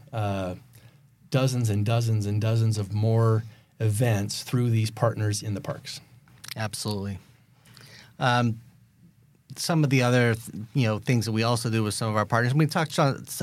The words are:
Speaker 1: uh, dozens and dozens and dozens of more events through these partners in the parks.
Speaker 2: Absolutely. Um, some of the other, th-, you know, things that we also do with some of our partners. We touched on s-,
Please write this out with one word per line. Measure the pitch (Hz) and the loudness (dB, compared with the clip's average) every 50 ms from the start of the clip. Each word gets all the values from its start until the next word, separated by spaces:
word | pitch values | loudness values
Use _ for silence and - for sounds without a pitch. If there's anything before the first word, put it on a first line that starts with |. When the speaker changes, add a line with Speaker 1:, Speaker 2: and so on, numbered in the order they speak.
| - - | -14 -10
Speaker 1:
uh, | 120 110 104 101 98 95 92 90 90 - - - - - - - _ _ _ _ _ _ - _ | -6 -4 -4 -2 -2 -4 -4 -6 -8 -10 -14 -20 -20 -20 -20 -20 _ _ _ _ _ _ -6 _
dozens | - 131 135 127 127 123 117 107 | 0 0 2 2 0 0 0 0
and | 101 104 104 | 0 0 0
dozens | 117 117 117 117 113 110 107 101 | 2 2 2 2 2 0 0 0
and | 101 104 107 | 0 -2 0
dozens | 110 110 113 113 113 113 107 104 | 0 2 2 2 2 2 0 -2
of | 101 95 104 | -4 -4 -2
more | 104 110 113 113 113 113 113 110 110 113 - - - _ _ _ - | 0 2 2 4 4 4 4 4 2 0 -4 -12 -20 _ _ _ -2
events | 113 107 104 110 127 117 107 98 101 101 - - | -2 0 2 2 2 2 2 0 -2 -4 -6 -8
through | - - - 123 123 120 | -6 -2 0 0 2 2
these | 113 113 110 110 | 2 2 0 0
partners | - - 120 113 - 110 107 104 104 104 | 0 0 0 0 2 0 -2 -2 -2 -4
in | - 110 | -4 -6
the | 101 - | -6 -6
parks. | - - - - - - - - - _ - - _ - - - - - - | -6 -8 -10 -10 -12 -14 -16 -16 -18 _ -20 -20 _ -20 -20 -20 -18 -12 -8
Speaker 2:
Absolutely. | 113 110 104 - - - 110 104 98 98 101 98 90 - - - _ _ _ _ _ _ - - - - - - - - - - - | -6 -6 -6 -6 -6 -6 -6 -4 -4 -6 -6 -8 -10 -14 -20 -20 _ _ _ _ _ _ -20 -20 -20 -20 -20 -20 -20 -20 -20 -6 -2
Um, | 139 123 120 123 120 117 113 113 - - - _ _ _ _ _ - - _ _ _ _ _ _ _ - - | 0 2 2 2 2 0 -2 -4 -10 -20 -20 _ _ _ _ _ -20 -20 _ _ _ _ _ _ _ -18 -12
some | - - - 170 160 | -6 -2 0 2 2
of | 147 131 | 4 4
the | 139 131 | 4 4
other, | 123 123 123 123 120 117 113 | 4 4 4 4 4 4 2
th-, | 113 - - - 101 110 - - | 0 -4 -10 -12 -14 -12 -4 0
you | 143 120 | 0 2
know, | 110 110 101 | 2 0 0
things | - - 127 117 95 | 0 0 0 0 0
that | 113 | 0
we | 110 110 | 0 0
also | 113 120 120 110 - 117 | 2 0 0 0 0 0
do | 110 113 | 0 0
with | 107 104 - | 0 -2 -2
some | - 117 110 | -2 -2 0
of | 107 | 0
our | 107 104 | 0 0
partners. | - 120 117 120 123 131 | 2 2 2 2 2 2
We | 156 156 | 2 2
touched | 147 - 175 156 - - - | 2 0 -2 -2 0 0 2
on | 151 139 - - - | 2 2 0 -2 -8
s-, | - - - | -10 -10 -8